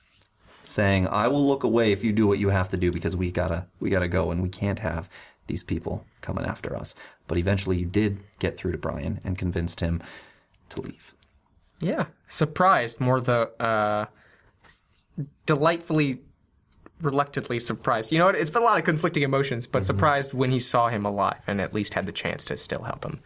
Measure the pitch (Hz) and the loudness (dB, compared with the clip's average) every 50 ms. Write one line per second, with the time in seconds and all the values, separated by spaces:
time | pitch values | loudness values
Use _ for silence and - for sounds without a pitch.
0 | _ _ _ _ - _ _ _ _ - - - - - - - 104 98 98 95 | _ _ _ _ -20 _ _ _ _ -20 -20 -20 -16 -8 -2 0 2 4 4 4
1 | 92 - - 104 107 123 143 143 143 139 139 135 131 113 110 117 113 107 101 98 | 2 2 2 0 2 2 2 2 4 2 2 2 2 2 4 4 4 4 2 2
2 | - 110 104 110 110 101 101 98 101 98 98 95 92 95 - 87 90 87 85 85 | 2 2 2 4 4 4 4 2 2 2 2 2 0 0 0 0 0 0 0 0
3 | - 87 90 90 90 87 90 90 87 87 85 85 90 - _ - - - 98 92 | -2 -2 -2 -2 -2 -2 -2 -2 -2 -2 -2 -4 -6 -8 _ -6 -2 0 0 0
4 | 87 87 87 95 90 85 85 87 90 90 92 - 101 101 95 92 - 80 82 82 | 0 0 0 0 0 0 -2 -2 -2 -4 -4 -4 -4 -4 -2 -2 -4 -6 -6 -6
5 | 92 - - - - - _ _ _ - - - - - 90 - - - - 101 | -8 -10 -16 -20 -20 -20 _ _ _ -6 -6 -6 -4 -4 -4 -4 -4 -4 -6 -6
6 | - _ _ _ - - 101 98 87 - - - - - - - - - - - | -8 _ _ _ -8 -6 -6 -4 -4 -4 -6 -6 -6 -8 -6 -6 -8 -10 -12 -14
7 | - - - _ _ - - 85 85 95 101 95 - 95 92 87 87 87 92 104 | -18 -20 -20 _ _ -4 -2 0 2 2 0 0 0 0 -2 -2 -2 -2 0 0
8 | 107 104 101 98 - - _ - - 87 - - - 90 85 80 - 80 69 71 | 0 0 -2 -6 -10 -18 _ -6 -4 -4 -4 -4 -6 -4 -4 -4 -4 -6 -6 -4
9 | 71 90 110 - - - 92 95 95 90 87 92 85 82 - - 87 82 85 85 | -4 -6 -6 -6 -6 -6 -4 -4 -2 -2 -2 -2 -4 -4 -4 -2 -2 -2 -2 -2
10 | - - - - - - _ _ _ _ _ _ _ - - - - - - - | -6 -10 -18 -20 -20 -20 _ _ _ _ _ _ _ -16 -12 -12 -10 -12 -12 -16
11 | - - - _ _ _ _ _ _ _ _ _ _ _ _ - 160 170 277 311 | -20 -20 -20 _ _ _ _ _ _ _ _ _ _ _ _ -6 -4 -4 -2 -4
12 | 180 - - _ _ - - - 160 147 151 - 180 190 190 139 120 117 - - | -4 -6 -10 _ _ -4 -2 0 0 0 2 4 4 6 6 4 2 -2 -2 0
13 | 135 127 127 131 123 127 120 120 113 - - - 120 113 113 107 107 107 104 104 | 2 2 2 2 2 2 2 2 2 0 -2 -2 0 2 2 2 2 2 0 0
14 | 107 - _ _ _ _ _ _ _ _ _ _ _ - - _ _ _ _ _ | -2 -4 _ _ _ _ _ _ _ _ _ _ _ -20 -20 _ _ _ _ _
15 | _ _ - - 139 139 - _ - - 156 139 151 165 175 170 - - 160 156 | _ _ -10 -10 -10 -10 -12 _ -2 0 2 2 2 2 0 0 -2 -2 0 0
16 | 147 139 127 127 - - _ _ _ _ _ _ _ _ _ _ - - _ - | 2 0 -2 -6 -10 -20 _ _ _ _ _ _ _ _ _ _ -20 -20 _ -6
17 | 165 147 131 143 143 143 - 139 117 - 120 120 120 - 117 - - 135 123 110 | -4 -2 0 0 0 0 -2 -6 -4 -4 -4 -4 -4 -4 -6 -4 -2 0 0 0
18 | 113 - 156 160 175 190 196 151 165 151 - 233 233 233 214 170 160 185 160 151 | 0 0 2 4 4 4 4 2 0 0 0 2 4 4 4 2 2 0 0 2
19 | 175 165 - 156 139 135 135 139 139 - 127 117 120 - - 123 95 95 120 98 | 0 2 2 4 2 4 4 2 0 0 -2 -4 -4 -2 0 0 0 0 2 4
20 | 127 151 143 139 139 - - 123 131 127 131 127 - - - 127 117 117 120 104 | 4 4 4 2 0 -2 -2 0 2 2 2 2 2 4 4 4 4 2 2 0
21 | 101 101 101 101 98 98 - - - - 101 101 92 - - 107 101 - - - | -2 -2 0 0 0 0 0 -2 -4 -4 -2 -2 -2 -2 0 -2 -2 0 -2 -2
22 | 95 92 90 - - 85 82 - - - - - - - - - - - - - | -4 -4 -4 -4 -4 -4 -4 -4 -4 -4 -4 -4 -4 -4 -4 -6 -6 -6 -8 -8
23 | - - - - - | -8 -10 -10 -12 -10